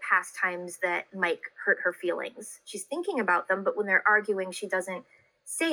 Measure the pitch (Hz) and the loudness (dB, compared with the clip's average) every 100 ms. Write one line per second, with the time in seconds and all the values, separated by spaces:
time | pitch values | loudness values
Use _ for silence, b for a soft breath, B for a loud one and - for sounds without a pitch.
0 | - 190 180 - 190 180 180 - 180 175 | 2 2 2 -2 -2 -2 -8 -4 -2 -2
1 | - 190 180 160 - - - - 180 180 | -4 -2 0 0 -6 -4 0 2 2 -2
2 | 175 160 - - 214 - - 202 - 302 | -2 -2 -4 -10 -16 -18 -12 -12 -8 -6
3 | 359 302 196 175 - 190 196 - 202 190 | -2 0 2 2 2 0 0 0 2 4
4 | - 214 208 196 185 175 196 190 185 180 | 6 4 4 -2 -2 -6 -4 -2 -2 -8
5 | - b b b - - 330 | -10 b b b -10 -2 2